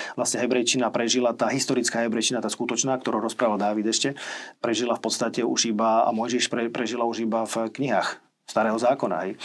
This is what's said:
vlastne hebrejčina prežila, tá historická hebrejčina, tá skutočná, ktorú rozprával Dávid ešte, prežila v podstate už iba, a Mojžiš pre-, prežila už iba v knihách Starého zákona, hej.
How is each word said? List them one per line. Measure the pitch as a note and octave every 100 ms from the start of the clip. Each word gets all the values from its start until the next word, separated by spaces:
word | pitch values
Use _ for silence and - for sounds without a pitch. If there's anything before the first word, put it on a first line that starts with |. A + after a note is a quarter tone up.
| - -
vlastne | B2 A2
hebrejčina | B2 B2+ A#2+ C3 A2+ -
prežila, | A#2 B2+ B2 A#2
tá | A2
historická | C3 C3 B2 A2+ A#2 A#2
hebrejčina, | A2+ A2 A#2+
tá | A2
skutočná, | - A#2+ A#2 C#3 B2+
ktorú | - A2
rozprával | A2+ - A#2+ G#2
Dávid | G#2 G#2+
ešte, | G#2+ A2+ C#3 C#3 - - - -
prežila | A2+ A2 A#2+ A2
v |
podstate | A2+ - A#2 B2+
už | A#2+ B2 A#2+ G#2+
iba, | A2+ A2+ A#2
a | A2+
Mojžiš | A#2 B2 -
pre-, | A#2 A#2
prežila | B2 A2+ B2
už | A#2 A2+ A2+
iba | A2+
v | A2 A2+ A2+
knihách | B2 C#3 G2 - - _ _ -
Starého | A2+ A2 A2
zákona, | A#2+ C3+ A2+ E2+ F#2
hej. | G#2+